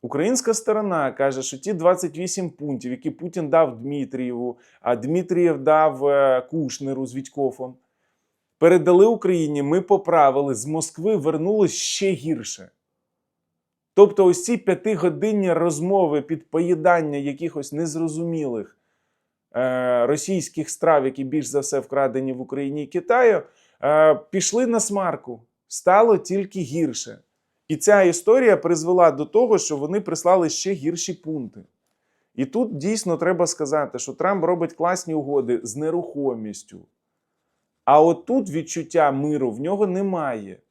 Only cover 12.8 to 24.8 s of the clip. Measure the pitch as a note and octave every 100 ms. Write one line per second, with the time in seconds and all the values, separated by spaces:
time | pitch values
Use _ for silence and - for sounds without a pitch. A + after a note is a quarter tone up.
12.8 | _ _ _ _ _ _ _ _ _ _
13.8 | _ - G3+ G#3 F#3 F3 F3+ A#3 - F3+
14.8 | G#3+ G3 F3 D3+ G#3 G#3+ F#3+ E3 E3+ D3+
15.8 | F3 G3 E3+ D3 C#3 D#3+ _ D#3+ E3+ E3+
16.8 | E3 F3 D#3 C#3+ C#3+ C#3 E3 D3+ C#3 D3
17.8 | E3 D3+ E3 D3+ E3+ E3 C#3+ A#2 G2+ _
18.8 | _ _ _ _ _ _ _ - B2+ B2+
19.8 | B2+ B2 A#2+ D3+ - F#3+ - - D3+ -
20.8 | E3 D#3 C3+ C3 C3+ D3+ B2 C#3 C#3 C#3
21.8 | - C#3 C3+ B2+ C3 B2+ B2+ C3+ C#3 D3
22.8 | C#3+ F3 E3+ A#3 A#3+ F#3 - _ _ _
23.8 | C#3 D3+ D#3 D3+ - F#3+ - A3+ B3 A#3